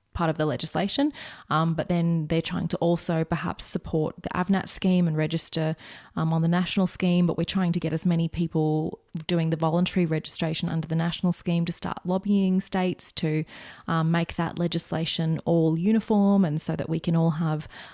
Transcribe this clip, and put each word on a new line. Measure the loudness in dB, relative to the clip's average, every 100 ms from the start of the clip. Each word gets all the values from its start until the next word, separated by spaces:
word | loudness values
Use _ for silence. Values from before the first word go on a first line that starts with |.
| _
part | -4 -2
of | 0
the | -2
legislation, | -2 -4 -2 -2 0 0 -2 -14 -14 -2
um, | 0 2
but | 0 0
then | 2 2 2 0
they're | 0
trying | 0 -2 -2
to | 0
also | 2 2 0 0
perhaps | 0 -2 -4 -6 -6
support | -6 -2 -2 -2 -6
the | -6
avnat | -2 0 0 0
scheme | 0 4 4 4
and | 2
register, | 0 0 -2 0 0 -2 -8 -20 -10 -2
um, | 0
on | 2
the | 2
national | 2 2 0 0
scheme, | 2 2 4 4
but | 2
we're |
trying | -2 0 0
to | 0
get | -2
as | 0 2
many | 2 0
people | -2 -2 2 2 2 -2 -6 _ -10 -2
doing | 0 2
the | 0
voluntary | 2 2 2 2 2
registration | 0 -4 -4 -2 -2 -2
under | -2 -2
the | -2
national | -2 0 -2
scheme | 0 0 0 0
to |
start | -4 -6 -6 -2
lobbying | -2 2 2 4 2
states | 0 0 0 -2 -6
to, | -2 0 0 -2 -10 -20 -12 -4
um, | 0 2
make | 0 -2 -4
that | -4 -2
legislation | -2 -2 -4 -4 -4 -2 -2 -2 2
all | 2 2 2
uniform, | 2 2 2 4 6 4 4
and | 0
so | -2 -2
that | -2
we | -2
can | 0 2
all | 2
have, | 2 -2 -2 -6 -16 -20